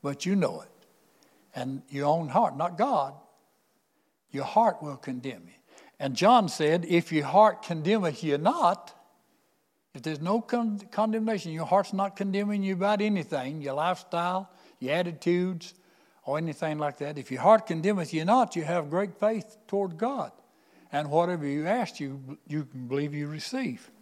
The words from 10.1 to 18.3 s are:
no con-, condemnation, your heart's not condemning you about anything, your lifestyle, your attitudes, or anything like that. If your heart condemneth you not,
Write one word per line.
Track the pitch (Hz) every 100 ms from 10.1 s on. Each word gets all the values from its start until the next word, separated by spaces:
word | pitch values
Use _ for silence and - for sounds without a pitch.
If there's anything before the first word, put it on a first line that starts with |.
| 156
no | 165 220
con-, | 220 240 233 208 196
condemnation, | - 220 220 220 214 170
your | 160 160
heart's | 190 185
not | 190 196 196
condemning | 196 190 208 208
you | 196
about | 190 196 208
anything, | 208 202 147 147 131 156
your | 139 135
lifestyle, | 165 180 - 170 170 185 190 _ - _
your | 127
attitudes, | 156 175 165 - 175 180 175 - - _ _ _ _ -
or | 143
anything | 165 143 160 151
like | 147 139
that. | 143 147
If | 127
your | 127
heart | 160 220 220
condemneth | 165 170 202 160
you | 160
not, | 160